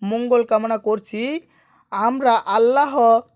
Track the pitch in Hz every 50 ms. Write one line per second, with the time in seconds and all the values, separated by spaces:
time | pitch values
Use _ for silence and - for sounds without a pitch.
0 | - 196 214 233 240 247 247 240 233 233 220 214 220 226 226 214 - 208 214 214
1 | 208 - - 214 233 262 302 330 - _ _ _ _ _ _ _ _ _ - 196
2 | 208 233 254 269 269 247 233 220 - - 196 220 226 240 254 277 294 285 269 262
3 | 240 226 226 226 - _ _